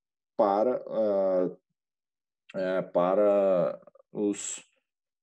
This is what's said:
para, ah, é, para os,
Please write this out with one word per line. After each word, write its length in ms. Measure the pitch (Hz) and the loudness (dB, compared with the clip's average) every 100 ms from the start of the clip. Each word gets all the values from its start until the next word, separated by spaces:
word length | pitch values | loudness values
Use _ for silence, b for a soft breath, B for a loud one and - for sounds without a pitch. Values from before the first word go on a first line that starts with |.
| _ _ _ - | _ _ _ 0
para, 480 | 107 101 113 127 - | 0 2 0 -2 -6
ah, 640 | - 110 98 95 92 90 87 _ _ _ _ _ _ _ _ _ - | -4 -2 0 0 0 -2 -6 _ _ _ _ _ _ _ _ _ -8
é, 260 | 92 92 | -4 -4
para 1000 | 90 90 90 98 104 101 98 90 78 - - - _ | -2 0 2 4 4 4 2 2 0 -4 -16 -20 _
os, 500 | 107 104 101 - - - _ _ _ _ _ | -4 -2 -4 -8 -14 -18 _ _ _ _ _